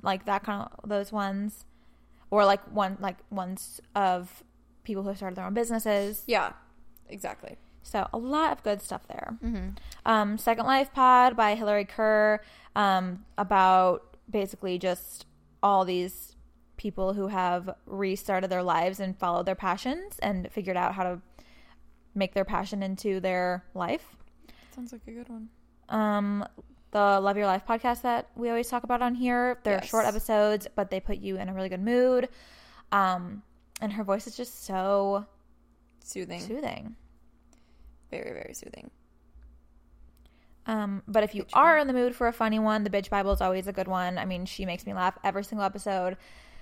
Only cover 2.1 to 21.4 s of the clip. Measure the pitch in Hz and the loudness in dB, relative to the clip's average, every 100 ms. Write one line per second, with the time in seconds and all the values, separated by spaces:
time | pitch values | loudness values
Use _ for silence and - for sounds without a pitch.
2.1 | - - 208 202 196 - 208 190 190 196 | -20 0 4 6 4 0 -2 -2 -2 -6
3.1 | 180 - 202 180 190 - - - 202 190 | -8 -10 -8 -6 -8 -12 -18 -8 0 2
4.1 | 180 180 - - _ _ _ - 196 196 | 2 -4 -16 -20 _ _ _ -8 -4 -4
5.1 | 196 190 185 185 214 233 226 220 202 202 | -6 -8 -6 -4 -2 0 0 2 0 0
6.1 | 214 - 214 117 - - - - - - | -6 -2 0 0 -6 -20 -20 -20 -20 -18
7.1 | - - - - - - - - 214 - | -12 -10 -12 -16 -20 -20 -20 -8 -4 -4
8.1 | 226 247 302 320 - 220 202 - - - | -4 -2 0 0 0 -2 -4 -4 -12 -10
9.1 | - - 226 226 214 190 196 - - - | -12 -10 -8 -6 -4 -6 -10 -14 -6 2
10.1 | 220 208 220 - 226 233 269 277 269 254 | 2 2 0 0 0 4 2 2 4 8
11.1 | 254 254 233 214 220 208 208 196 - 220 | 10 8 6 2 2 2 2 0 0 4
12.1 | 214 214 214 - - - 202 202 190 185 | 4 4 2 -2 -20 -8 0 2 2 0
13.1 | 185 - - 202 196 185 185 185 175 - | -8 -10 -6 2 6 8 8 6 2 -4
14.1 | - - 208 190 - 190 180 185 180 - | -20 -4 -2 -2 -4 -4 -2 -2 -4 -6
15.1 | - - _ _ - 202 196 185 180 180 | -18 -20 _ _ 0 4 4 4 0 -2
16.1 | - - - - _ _ - 208 190 190 | -8 -18 -20 -20 _ _ -8 -8 -2 -2
17.1 | 202 196 196 180 180 185 - - 196 196 | 0 -2 0 0 0 -4 -12 -10 -4 -2
18.1 | 185 - 185 190 180 180 165 180 190 196 | -2 0 0 0 -2 2 2 2 -2 -6
19.1 | 190 180 175 180 190 190 190 247 320 403 | -2 0 0 0 -2 -2 -2 -2 -6 -8
20.1 | - 202 190 185 - 190 180 180 190 180 | -6 -2 -2 -4 -6 -2 0 0 0 -2
21.1 | 180 - - | -4 -10 -20